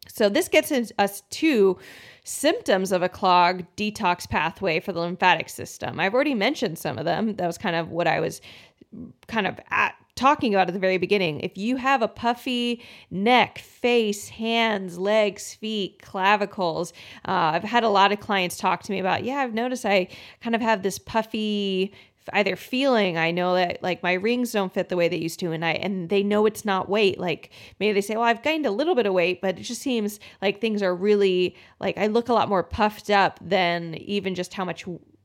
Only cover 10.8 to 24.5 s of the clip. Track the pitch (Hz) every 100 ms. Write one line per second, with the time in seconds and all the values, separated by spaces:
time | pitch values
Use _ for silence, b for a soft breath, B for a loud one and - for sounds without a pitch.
10.8 | 190 185 180 202 175 147 - 190 214 262
11.8 | 262 269 214 - 240 240 269 240 240 233
12.8 | B B - 175 208 247 202 - - -
13.8 | 247 240 214 202 - - 226 233 226 202
14.8 | 185 175 196 220 208 202 - - 220 214
15.8 | 190 - - 196 190 208 202 - 180 156
16.8 | 175 B B B - 185 160 165 208 240
17.8 | 226 196 196 202 - 196 180 - 185 175
18.8 | - 190 185 180 226 285 254 220 247 254
19.8 | 214 196 185 B B - 233 226 226 214
20.8 | 190 185 - 226 220 220 214 208 196 185
21.8 | 190 B B _ - 196 190 180 - 254
22.8 | 277 233 196 165 165 175 180 180 175 -
23.8 | 180 175 175 180 214 247 240